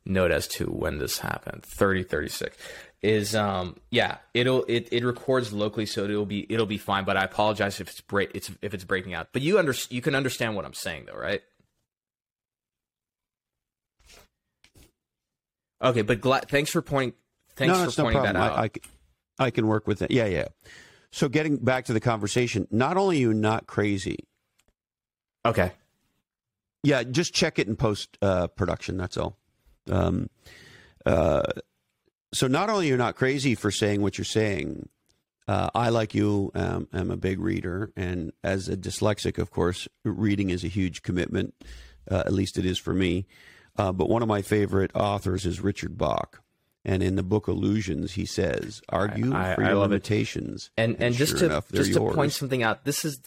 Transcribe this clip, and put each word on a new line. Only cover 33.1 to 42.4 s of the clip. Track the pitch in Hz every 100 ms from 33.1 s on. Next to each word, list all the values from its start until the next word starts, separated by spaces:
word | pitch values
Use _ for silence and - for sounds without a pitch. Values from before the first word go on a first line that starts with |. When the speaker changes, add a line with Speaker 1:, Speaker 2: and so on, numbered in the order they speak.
| -
Speaker 2:
crazy | 131 139 135 107
for | 104
saying | - 104 101
what | 101 -
you're | 92
saying, | 110 107 90 71 - - _ _ _ _ _ -
uh, | 98 92
I, | 110 117
like | 117 110
you, | 104 104 101 98 92
um, | 92 90 -
am | 92 92
a | 90
big | 92 95
reader, | 92 92 90 90 110 -
and | 92 92 82 -
as | - 95 92
a | 98
dyslexic, | 92 - 107 101 90 87
of | 87
course, | - 87 92 - -
reading | 110 90 107 101 95
is | 90 85
a |
huge | 98 92 -
commitment. | - 90 - 95 98 - - - - - -
Uh, | 95 -
at |
least | 98